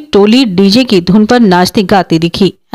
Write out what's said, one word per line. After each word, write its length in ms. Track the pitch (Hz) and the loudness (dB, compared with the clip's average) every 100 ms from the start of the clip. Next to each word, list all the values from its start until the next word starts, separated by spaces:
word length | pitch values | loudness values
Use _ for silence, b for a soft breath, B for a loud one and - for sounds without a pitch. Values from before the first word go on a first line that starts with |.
| 302 | -2
टोली 300 | 202 202 240 262 | 0 2 2 0
डीजे 380 | 175 196 208 | 0 0 0
की 180 | 254 190 | 0 -2
धुन 240 | 175 202 214 | 0 0 2
पर 140 | 247 | 2
नाचती 440 | 220 180 - - | 2 2 0 -2
गाती 360 | 185 202 175 160 | -2 0 0 -2
दिखी 340 | 170 - 190 - _ | -4 -2 -4 -4 _